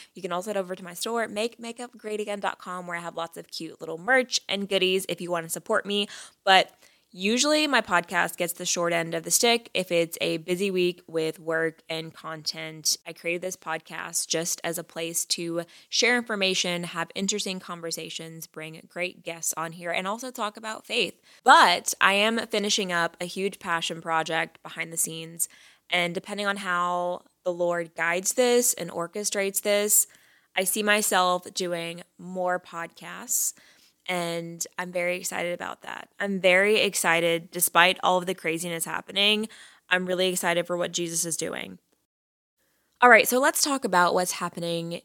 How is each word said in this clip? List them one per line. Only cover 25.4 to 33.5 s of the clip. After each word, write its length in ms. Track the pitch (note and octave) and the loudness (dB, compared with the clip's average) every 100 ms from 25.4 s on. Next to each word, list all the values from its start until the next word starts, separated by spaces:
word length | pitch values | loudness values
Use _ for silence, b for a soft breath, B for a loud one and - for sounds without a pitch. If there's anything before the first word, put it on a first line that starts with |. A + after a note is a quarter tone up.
| - B B B - | -8 B B B -2
and 240 | F3 F3 F3 | 0 0 -2
depending 320 | - G3+ G3+ | -6 -4 -2
on 100 | G3+ | -2
how 640 | G3 F3 F3 F3 F3 F3+ _ _ F3+ | -2 0 0 0 -2 -4 _ _ -4
the 80 | |
Lord 400 | F3 F3 E3+ E3+ | 0 0 0 -4
guides 400 | - E3 F3+ F#3+ | -2 0 0 0
this 400 | - B3 A#3+ B3 | 2 4 4 4
and 160 | - F3 | 0 -4
orchestrates 720 | - E3+ G#3 G#3 G3+ G3 G3 | -6 -6 -4 -4 -2 -2 -2
this, 460 | G#3 G#3 G#3 - - b b b b F#3 | 2 2 4 2 2 b b b b 0
I 80 | |
see 180 | F#3+ A3 | 0 0
myself 640 | G#3 G#3 G#3 F#3+ F3+ F3+ - | 2 2 4 4 4 2 -2
doing 480 | - F3+ E3+ E3+ E3+ - - | -6 -4 -4 -6 -10 -16 -18
more 420 | F3 F#3 F3+ F3+ | -10 -4 -2 -2
podcasts. 920 | - E3 E3+ - F3 F3+ B3 - - | -4 -12 -12 -12 -16 -12 -4 -2 -2